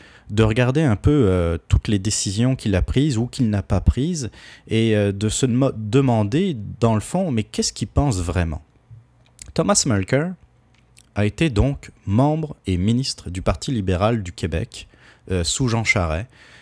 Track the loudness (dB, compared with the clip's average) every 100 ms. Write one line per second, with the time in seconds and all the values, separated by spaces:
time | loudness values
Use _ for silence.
0 | -20 -20 -8 2 2 4 2 2 2 2
1 | 2 4 4 4 0 -2 0 0 2 -2
2 | 0 -4 -4 0 0 0 0 0 2 0
3 | 0 0 -4 -2 0 0 0 0 2 2
4 | 0 -4 -6 -12 -20 -20 -4 0 2 2
5 | 2 0 -2 0 0 2 0 -2 0 2
6 | 4 2 2 0 0 -4 -8 0 2 2
7 | 0 -4 -2 -2 -4 -4 -4 -4 -4 0
8 | 0 0 -2 -2 -2 -4 -12 _ _ -20
9 | _ _ _ -20 -12 -4 0 2 2 0
10 | 0 0 -2 -8 _ _ _ _ _ _
11 | _ -2 -2 0 -2 2 0 -2 -12 -14
12 | -2 2 2 0 -4 -10 -4 0 2 0
13 | -2 -8 -10 -6 -4 -4 -4 -4 -2 0
14 | 2 0 -4 -8 -6 -4 -6 -12 -20 _
15 | -20 -20 -6 -4 -2 -2 -2 -2 0 0
16 | 0 -2 -6 _ -20 -20